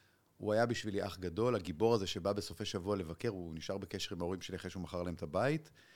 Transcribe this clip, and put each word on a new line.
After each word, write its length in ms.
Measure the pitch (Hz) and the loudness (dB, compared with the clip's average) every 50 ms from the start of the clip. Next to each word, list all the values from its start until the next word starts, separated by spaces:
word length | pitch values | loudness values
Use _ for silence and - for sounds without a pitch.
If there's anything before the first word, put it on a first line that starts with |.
| _ _ _ _ _ _ _ | _ _ _ _ _ _ _
הוא 160 | - 101 104 104 | -4 0 2 4
היה 140 | 110 120 | 6 6
בשבילי 400 | 120 120 - - 107 98 98 95 | 4 2 0 -2 -2 0 0 -2
אח 120 | 98 90 92 | -2 -4 -4
גדול, 360 | 90 87 80 92 113 123 120 | -4 -2 0 2 2 4 2
הגיבור 400 | 107 87 82 78 76 110 117 120 | 2 0 -2 0 4 6 6 6
הזה 120 | 110 95 | 6 4
שבא 260 | 87 - 95 85 98 101 | 2 -2 0 0 0 2
בסופי 320 | 104 98 - 92 - 107 | 0 -2 -4 -4 -6 -4
שבוע 320 | - - 101 85 98 104 | -2 -2 -2 0 0 0
לבקר, 320 | 98 90 78 82 - - 120 | 0 0 -4 -4 -2 -2 -2
הוא 260 | 101 92 87 82 80 | -2 -2 -4 -6 -8
נשאר 240 | 80 76 - 98 98 | -6 -6 -4 -4 -4
בקשר 360 | 101 - - 98 - - 101 | -4 -4 -4 -4 -4 -4 -4
עם 60 | 87 | -2
ההורים 200 | 87 85 95 90 | -2 -2 -2 -2
שלי 160 | - - 92 | -4 -6 -6
אחרי 140 | 90 - 92 | -6 -6 -6
שהוא 120 | - 92 92 | -6 -6 -6
מכר 200 | 80 - 90 87 | -4 -2 -2 -2
להם 120 | 90 85 | -2 -4
את 80 | 85 87 | -4 -4
הבית, 480 | 78 73 90 113 135 151 160 156 - - - - - - | 0 2 2 4 4 2 0 -2 -8 -20 -20 -20 -20 -20